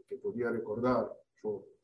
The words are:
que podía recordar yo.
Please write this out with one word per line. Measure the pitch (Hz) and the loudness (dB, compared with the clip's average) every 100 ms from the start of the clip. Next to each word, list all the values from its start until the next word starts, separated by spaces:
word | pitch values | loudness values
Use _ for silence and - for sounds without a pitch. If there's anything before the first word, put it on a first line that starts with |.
| - | -12
que | - | -6
podía | - 117 120 | -4 0 0
recordar | 110 107 107 123 120 107 - _ _ | 0 -2 0 4 4 2 -6 _ _
yo. | 107 98 - - | -6 -6 -8 -20